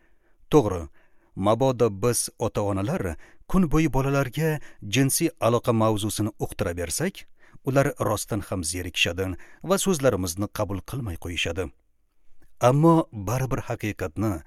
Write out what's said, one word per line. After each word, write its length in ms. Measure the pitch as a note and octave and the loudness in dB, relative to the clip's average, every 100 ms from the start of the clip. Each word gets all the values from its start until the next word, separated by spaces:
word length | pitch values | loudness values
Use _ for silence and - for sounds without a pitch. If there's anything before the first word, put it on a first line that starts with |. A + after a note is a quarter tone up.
| _ _ _ _ - | _ _ _ _ 2
To'g'ri, 360 | D3+ G#2+ F#2 D#2+ - _ _ _ - | 4 4 0 -6 -14 _ _ _ -2
mabodo 520 | G2 A#2 C3+ A#2+ A#2+ | 2 4 2 2 0
biz 400 | G2 A#2+ A#2 - - | 2 0 0 -4 -4
ota-onalar 800 | A2 - G2+ G2 G2+ F3+ F#2+ - - - | -4 -2 -2 -2 -2 -4 -4 -8 -14 -20
kun 260 | - F#3 F3 | 0 2 4
bo'yi 240 | D3+ D#3+ | 2 2
bolalarga 680 | C3 C3+ C#3 C3+ B2+ D#3+ D3 - - | 2 2 0 0 -2 -2 -2 -8 -14
jinsiy 500 | G#2 A2+ C3+ - E3+ - | -2 2 2 2 -2 0
aloqa 380 | A2+ A#2 - | 2 2 2
mavzusini 580 | A2+ A2 G#2+ G#2 - G#2+ - | 4 4 2 -2 -2 -4 -4
uqtiraversak, 880 | - - F#2+ F2 E2+ - E3+ - - - - - | -8 -4 -4 -4 -6 -4 -4 -6 -16 -20 -20 -10
ular 340 | - C3+ C#3 - | 0 2 2 0
rostdan 440 | A2 G#2 - G#2+ | -2 -2 -4 -6
ham 220 | F#2 F#2+ | -4 -6
zerikishadi 640 | E2 F2+ F2+ - - E2+ F#2+ E2+ - - | -4 -6 -6 -2 -2 -2 -6 -6 -14 -14
va 180 | D#3 F#3+ | -2 0
so'zlarimizni 680 | G3 E3+ C3+ G2+ F#2 F2 G2+ | 0 2 2 2 -2 -4 -6
qabul 340 | - G2 F#2 | -4 -4 -6
qilmay 360 | - C3 A#2 E2+ | -8 -8 -8 -8
qo'yishadi. 520 | E2+ F2 F2 E2 E2 - _ _ _ _ - - - - | -8 -4 -4 -4 -6 -10 _ _ _ _ -20 -20 -20 2
Ammo 380 | A#2+ C#3 E3 E3 D#3+ | 4 6 6 6 2
baribir 500 | G#2+ F#2+ B2+ C3 F#2 | -6 -4 -2 -2 -4
haqiqatni, 720 | - A#2+ G#2+ - F#2+ - G#2+ E2 | -4 -4 -4 -4 -6 -2 -2 -2